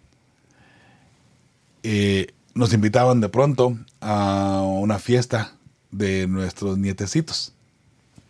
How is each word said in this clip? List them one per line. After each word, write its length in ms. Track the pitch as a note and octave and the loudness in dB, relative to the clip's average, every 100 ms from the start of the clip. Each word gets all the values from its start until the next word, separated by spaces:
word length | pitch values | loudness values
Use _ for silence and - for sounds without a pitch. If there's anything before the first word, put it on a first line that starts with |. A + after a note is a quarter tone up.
| _ _ _ _ _ _ _ _ _ _ _ _ _ _ _ _ _ _ | _ _ _ _ _ _ _ _ _ _ _ _ _ _ _ _ _ _
Eh, 500 | A2+ G#2 G2+ G2 - - _ | -2 0 2 2 -2 -10 _
nos 180 | - A#2+ | -2 2
invitaban 480 | G#2+ G#2+ A2+ B2 B2 | 2 4 4 4 4
de 80 | G#2 | 2
pronto 480 | A2+ D3 C3 B2 A#2 - _ | 2 2 2 2 0 -10 _
a 640 | G#2+ G#2 G2+ G2 G2 G2 | -4 0 0 0 0 -2
una 340 | G2 A2+ G#2 A2+ | -2 -2 -2 -2
fiesta 540 | - B2 A#2+ A2+ G#2 - _ _ _ | 0 0 0 -4 -6 -12 _ _ _
de 360 | G2+ G2+ F#2+ F#2 | -4 -2 0 -2
nuestros 520 | F#2+ F#2 - G2 F#2+ | -2 -4 -6 -4 -2
nietecitos 760 | G2 F#2+ G2+ D#3 D#3+ - - - _ _ _ _ _ _ | -2 -4 -4 -2 -4 -6 -10 -16 _ _ _ _ _ _